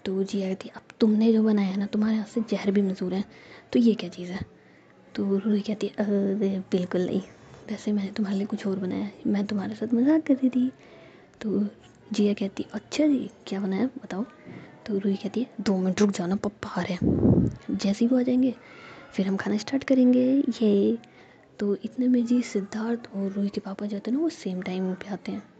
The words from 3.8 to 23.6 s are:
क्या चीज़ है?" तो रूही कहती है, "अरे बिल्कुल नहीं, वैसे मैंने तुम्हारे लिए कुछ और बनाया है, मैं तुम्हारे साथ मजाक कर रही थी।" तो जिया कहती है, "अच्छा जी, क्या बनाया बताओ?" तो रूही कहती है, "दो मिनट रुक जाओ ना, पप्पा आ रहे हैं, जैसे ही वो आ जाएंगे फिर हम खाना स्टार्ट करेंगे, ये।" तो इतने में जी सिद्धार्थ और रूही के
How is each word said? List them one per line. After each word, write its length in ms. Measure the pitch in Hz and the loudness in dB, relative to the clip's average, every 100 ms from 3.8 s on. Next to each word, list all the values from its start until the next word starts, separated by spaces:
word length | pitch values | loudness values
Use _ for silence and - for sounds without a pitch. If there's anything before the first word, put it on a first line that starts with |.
| 233 | 4
क्या 160 | 208 180 | 2 -4
चीज़ 200 | - 175 | -10 -10
है?" 100 | 185 - - - - _ - - | -8 -10 -14 -20 -20 _ -20 -10
तो 240 | - 202 196 | -4 0 0
रूही 220 | 214 208 | 2 0
कहती 260 | 202 208 202 | 0 -4 -4
है, 60 | |
"अरे 680 | - 208 202 196 196 196 196 | -2 0 2 0 0 0 -2
बिल्कुल 480 | 190 190 180 185 180 | -2 -2 0 -2 0
नहीं, 140 | 190 - - - - - | -2 -4 -20 -20 -20 -10
वैसे 220 | 208 - | -6 -2
मैंने 200 | 208 196 | -2 -2
तुम्हारे 260 | 202 202 196 | -4 -2 -2
लिए 80 | 202 | -4
कुछ 200 | 208 202 | -4 -4
और 120 | 190 | -4
बनाया 260 | 185 190 | -4 -4
है, 100 | 202 - 220 | -6 -4 -2
मैं 200 | 202 202 | 0 0
तुम्हारे 280 | 208 196 | -4 -4
साथ 200 | 220 226 | -6 0
मजाक 280 | 233 262 320 | 2 4 2
कर 120 | 320 | 2
रही 160 | 262 262 | 2 2
थी।" 220 | 247 254 - - - - - - - | 2 0 -4 -20 -20 -20 -20 -20 -8
तो 280 | 220 190 208 - - - - | -2 0 -2 -6 -20 -20 -6
जिया 220 | 214 208 | 0 2
कहती 280 | 202 196 - | 2 -4 -6
है, 60 | - | -8
"अच्छा 340 | 214 - - 302 | -10 -8 0 2
जी, 240 | 269 - - - | 2 -2 -12 -8
क्या 140 | 196 | -4
बनाया 260 | 196 190 262 | -2 0 -2
बताओ?" 380 | - - 185 254 - - - - - - | -4 -10 -8 -8 -12 -20 -18 -20 -18 -6
तो 120 | 196 | -2
रूही 180 | 202 196 | 0 -2
कहती 240 | 196 220 | -4 -4
है, 100 | 254 - | -6 -4
"दो 160 | 202 190 | -2 0
मिनट 240 | 185 180 | 0 2
रुक 100 | 208 | 2
जाओ 160 | 196 175 | 2 -2
ना, 100 | 202 | -2
पप्पा 320 | 208 - - | -4 -8 -8
आ 140 | - | -6
रहे 120 | 175 | -4
हैं, 120 | 180 - 180 - - - - - 196 | -2 0 4 4 4 2 -4 -6 -2
जैसे 280 | 196 202 | 0 2
ही 20 | 233 | 4
वो 120 | 254 | 4
आ 40 | |
जाएंगे 320 | 247 254 262 233 - - - - - | 4 2 2 -2 -14 -20 -20 -20 -8
फिर 140 | - 190 | -2 0
हम 100 | 196 | 0
खाना 200 | 196 208 | 0 -2
स्टार्ट 280 | 208 269 | -2 -4
करेंगे, 580 | - 262 247 247 254 277 262 226 | 2 4 6 6 4 4 2 2
ये।" 360 | 214 202 208 226 - - - - - - | 4 4 4 0 -6 -20 -20 -20 -20 -4
तो 180 | 208 196 | -2 -2
इतने 320 | 220 - 247 | -4 -2 2
में 180 | 247 233 | 2 4
जी 160 | 247 | 2
सिद्धार्थ 680 | 233 202 202 220 226 233 - | 2 -4 -4 -6 -4 -4 -6
और 160 | 196 196 | -6 -4
रूही 180 | 196 202 | -2 -2
के 120 | 202 | -4